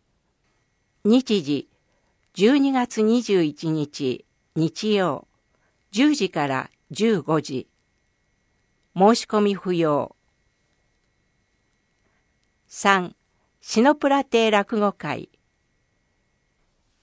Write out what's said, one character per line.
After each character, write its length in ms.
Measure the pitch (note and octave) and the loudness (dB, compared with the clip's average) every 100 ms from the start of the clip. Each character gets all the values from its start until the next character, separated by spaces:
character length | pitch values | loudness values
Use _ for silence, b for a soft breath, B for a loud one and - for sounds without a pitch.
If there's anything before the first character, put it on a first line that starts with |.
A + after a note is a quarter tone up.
| _ _ _ _ _ _ _ _ _ _ | _ _ _ _ _ _ _ _ _ _
日 400 | G3+ B3 B3+ G#3 | 2 2 2 -2
時、 240 | C#3 C#3+ - _ _ _ _ _ _ | 0 -4 -6 _ _ _ _ _ _
十 240 | - G#3 C#4+ | 0 2 4
二 140 | C#4 | 2
月 300 | C4 A#3+ A3 | 0 -2 0
二 200 | G#3+ A#3+ | 0 0
十 220 | A3 F#3+ | 0 0
一 260 | D#3 D3 D#3+ | 0 -2 -4
日、 560 | D#3 D3 - C3+ - - _ _ - | -4 -4 -4 -6 -6 -12 _ _ -4
日 380 | D#3+ - G#3+ | -4 -4 -2
曜、 340 | G#3 F3 C3+ - _ _ _ _ _ _ | 0 0 -4 -10 _ _ _ _ _ _
十 240 | G3 D4 D4 | 0 2 2
時 120 | F#3+ | -2
か 200 | E3 C#3+ | -2 -4
ら 220 | C3 - _ _ | -4 -8 _ _
十 300 | D3+ A3+ G3 | -2 0 0
五 200 | D3+ D#3 | 0 -2
時。 280 | C#3+ B2+ - _ _ _ _ _ _ _ _ _ _ _ _ F#3 | -2 -10 -10 _ _ _ _ _ _ _ _ _ _ _ _ 2
申 160 | G3 | 4
し 120 | A#3 - | 4 0
込 140 | G#3+ | 0
み 120 | G#3 | 0
不 220 | F#3+ F3+ F3 | -2 -4 -2
要。 400 | D#3+ C#3+ - - _ _ _ _ _ _ _ _ _ _ _ _ _ _ _ _ _ _ _ _ _ _ _ _ _ | 0 0 -4 -12 _ _ _ _ _ _ _ _ _ _ _ _ _ _ _ _ _ _ _ _ _ _ _ _ _
三、 480 | - G3+ G3 F3+ - _ _ _ _ | -2 0 0 -2 -12 _ _ _ _
シ 200 | - A3 | -4 2
ノ 140 | C4 | 2
プ 140 | D4+ C#4+ | 2 0
ラ 160 | C#4 | 0
亭 260 | C4+ A#3 A3 | 0 0 2
落 300 | G#3 G3+ A3 | 0 0 -2
語 120 | G#3 | -2
会。 380 | - D3+ A#2+ - _ _ _ _ _ _ _ _ _ _ _ _ _ _ _ _ _ | -4 -10 -10 -12 _ _ _ _ _ _ _ _ _ _ _ _ _ _ _ _ _